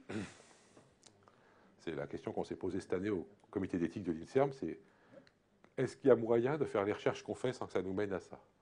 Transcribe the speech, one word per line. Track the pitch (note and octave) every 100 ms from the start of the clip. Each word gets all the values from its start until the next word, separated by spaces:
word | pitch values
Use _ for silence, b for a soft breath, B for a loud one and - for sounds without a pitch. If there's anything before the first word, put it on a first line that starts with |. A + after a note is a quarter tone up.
| -
<clears throat> | G2+ F#2+ - - - - - - _ - - - - - - - -
c'est | -
la | D2 C#2+
question | - -
qu'on | G2
s'est | E2 E2
posée | F#2 F#2
cette | -
année | F#2 G2+
au | F#2+ D#2 - -
comité | G2+ F#2+ F#2
d'éthique | E2+ -
de | F2+
l'inserm, | D#2+ E2 C3 C#3
c'est | C3+ E2 D#2 B B B B B B _ _ - -
est-ce | B2+ -
qu'il | C#3
y |
a | A#2
moyen | A2+ A#2 B2 D#3
de |
faire | A#2+ G#2+
les | G2
recherches | G2 C3+ B2
qu'on | -
fait | G2+ -
sans | - G2
que |
ça | G2+
nous | F#2
mène | F#2+ G2+
à | F#2
ça ? | - - - _